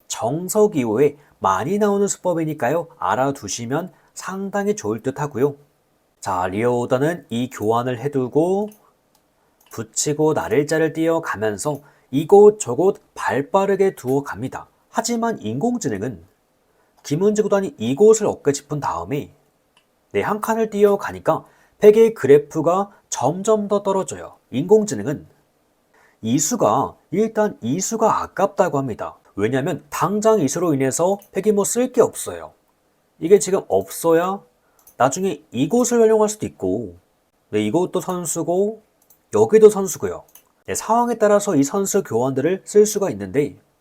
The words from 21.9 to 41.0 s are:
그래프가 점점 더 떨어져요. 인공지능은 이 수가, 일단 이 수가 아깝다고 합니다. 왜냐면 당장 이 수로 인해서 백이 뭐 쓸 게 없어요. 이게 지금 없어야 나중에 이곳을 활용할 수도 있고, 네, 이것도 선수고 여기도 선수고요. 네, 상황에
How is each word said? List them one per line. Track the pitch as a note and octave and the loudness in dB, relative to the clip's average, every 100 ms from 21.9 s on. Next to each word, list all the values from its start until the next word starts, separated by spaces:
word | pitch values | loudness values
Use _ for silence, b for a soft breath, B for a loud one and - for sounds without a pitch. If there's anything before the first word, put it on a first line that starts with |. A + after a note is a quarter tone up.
| G#3+ A3+ | 8 6
그래프가 | A3 F#3 E3 D3 D#3+ D#3+ F#3 G3+ B B | 4 4 4 4 -4 0 0 -2 B B
점점 | - B2+ F#3 G3+ G#3+ G3+ | -4 -4 -2 0 0 0
더 | G3+ | -2
떨어져요. | G3 F#3+ F3+ G2+ - - _ | -2 -4 -4 -10 -14 -20 _
인공지능은 | A#2 F3+ G#3+ G#3 A2 G#2+ A#2 D#2+ _ _ _ _ _ _ b b b | -4 2 2 2 -6 -6 -8 -12 _ _ _ _ _ _ b b b
이 | A2 C#3 | -2 0
수가, | - B3 B2+ C3+ A2 - - | 0 0 2 2 -2 -8 -6
일단 | F3 A3 A3 G#3 - | -2 -2 0 -2 -4
이 | - E3+ | -6 -4
수가 | - A3 A3 - | -4 -2 0 0
아깝다고 | - - G3 - F3+ C#3+ | -4 -4 -2 0 0 0
합니다. | C3+ G2+ E2 - _ - | -4 -6 -10 -14 _ -4
왜냐면 | A2 C3+ D#3 E3 - | -2 0 -2 -6 -8
당장 | - D#3+ G#3 G#3+ G#3+ | -4 -2 2 2 4
이 | C3+ | 2
수로 | F3 F3 | 0 0
인해서 | C#3 C3+ B2 F3 G3 _ | 0 0 0 0 -2 _
백이 | G3 G#3 | -4 0
뭐 | G3+ | 2
쓸 | F#3+ A#3 B3 | 0 -2 0
게 | B3 | 2
없어요. | - - - E2+ D#2 _ _ _ _ _ _ - | 2 0 -12 -12 -14 _ _ _ _ _ _ -4
이게 | D#3+ G3+ | 4 4
지금 | F#3 F#3+ - | 4 -4 0
없어야 | F#3+ F#3+ - E3 E3 F3+ G3+ _ _ b b b - | -2 -2 -4 2 2 2 -6 _ _ b b b -2
나중에 | B2+ F3+ F#3+ - _ | 0 0 -4 -6 _
이곳을 | A#2 D#3 A#3+ A#3+ A#3+ | -4 0 0 2 4
활용할 | A3 A3 G#3+ | 4 4 0
수도 | G#3+ - | -2 -10
있고, | - - G#2 G2+ F2 _ _ _ _ - | -6 -4 -4 -6 -14 _ _ _ _ -6
네, | G#2+ G#2+ | -2 0
이것도 | D#3 F3+ F#3 | 0 0 -4
선수고 | - F3+ E3 E3+ D#3+ F3+ G#3 A3 _ _ _ _ _ | -4 -6 -6 -6 -2 0 -2 -4 _ _ _ _ _
여기도 | - - G#3+ G#3+ | 0 6 8 8
선수고요. | F#3+ F#3+ - F#2+ E2 - - _ _ - | 6 -4 -4 -6 -8 -14 -20 _ _ -8
네, | F#2+ | -6
상황에 | - A#3 | -2 0